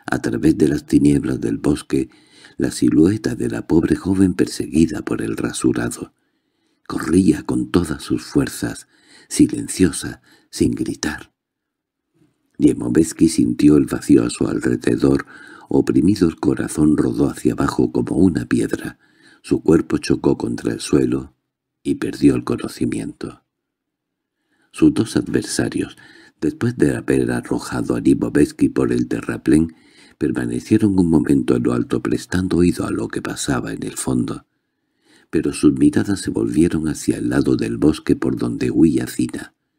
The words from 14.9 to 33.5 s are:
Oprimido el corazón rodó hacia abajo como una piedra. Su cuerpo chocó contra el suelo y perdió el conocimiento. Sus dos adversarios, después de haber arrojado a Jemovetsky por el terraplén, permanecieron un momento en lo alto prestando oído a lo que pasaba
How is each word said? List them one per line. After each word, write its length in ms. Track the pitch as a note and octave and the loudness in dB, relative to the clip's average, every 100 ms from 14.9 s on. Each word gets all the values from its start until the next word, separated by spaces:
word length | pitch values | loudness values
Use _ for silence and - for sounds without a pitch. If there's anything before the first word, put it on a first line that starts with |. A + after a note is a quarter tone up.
| A#1 C#2 C#2 - - - - - | 0 2 2 -2 -18 -20 -18 -2
Oprimido 580 | C#2 - - E2 G#2+ F2 | 0 2 2 2 4 2
el 80 | D#2+ | 0
corazón 600 | C#2+ C2 - - D2+ D2 | -2 0 -2 0 2 4
rodó 320 | B1+ A1+ C#2+ | 2 0 -2
hacia 220 | - - | 0 -2
abajo 400 | A1+ C#2+ - B1+ | 0 -2 0 0
como 240 | - A#1+ - | 0 -2 2
una 300 | F#2 D2 A#1+ | 2 2 -2
piedra. 520 | A#2+ A2 - - - _ _ _ _ | -2 -2 -4 -8 -14 _ _ _ _
Su 180 | - - | -4 -2
cuerpo 360 | - D#2+ - D#2 | 4 2 2 -4
chocó 380 | - - D2 B1+ | -2 0 0 0
contra 360 | A1+ A#1 - | -2 -6 -6
el 60 | G#1+ | -6
suelo 560 | - D2 B1+ C2+ B1+ _ _ _ _ _ | 0 2 2 -2 -6 _ _ _ _ _
y 120 | - - | -6 -4
perdió 400 | - - C#2+ B1+ | -6 0 2 2
el 80 | |
conocimiento. 1000 | - - - - D#2 - - - - - _ _ _ _ _ _ _ _ _ _ _ _ _ | 0 -6 -6 -6 -4 -4 -8 -10 -14 -14 _ _ _ _ _ _ _ _ _ _ _ _ _
Sus 220 | - - | 0 2
dos 240 | - A#2 - | 2 0 -2
adversarios, 800 | - A#1+ - - - - - - - - - _ | -2 -2 -2 -4 -4 -4 -8 -10 -20 -20 -20 _
después 380 | D3+ D3 A#2 B2 | -4 -2 -4 0
de 180 | D3 A#2+ | 0 0
haber 360 | - C3 B2 | 0 0 0
arrojado 640 | - - B2 - B2+ - A#2+ | -2 -4 -6 -6 -6 -4 -2
a 60 | |
Jemovetsky 680 | A#2 - A#1 - - - - | 2 2 2 2 0 2 -2
por 220 | - B1+ | 0 0
el 160 | A#1+ B1 | 0 -2
terraplén, 680 | A#1 - A1+ - C#2+ E2 - _ _ - - | -4 -6 -6 2 2 2 -4 _ _ -20 -6
permanecieron 800 | C2+ B1 B1+ E2+ - A2 G#2+ F#2+ | -4 -2 -4 -6 0 2 4 2
un 120 | F2 | 4
momento 460 | D#2+ - C#2+ A#1+ B1 | 4 4 2 2 0
en 80 | |
lo 100 | A#1+ | 0
alto 280 | A#1+ A#1 B1 | -2 -2 -4
prestando 560 | B1 - - F#2 F#2 E2 | -2 -4 -4 -4 0 2
oído 280 | F2 F2 F#2+ | 2 2 -4
a 60 | |
lo 160 | - A2 | -6 -6
que 140 | F2+ | -8
pasaba 520 | - - - | -8 -8 -4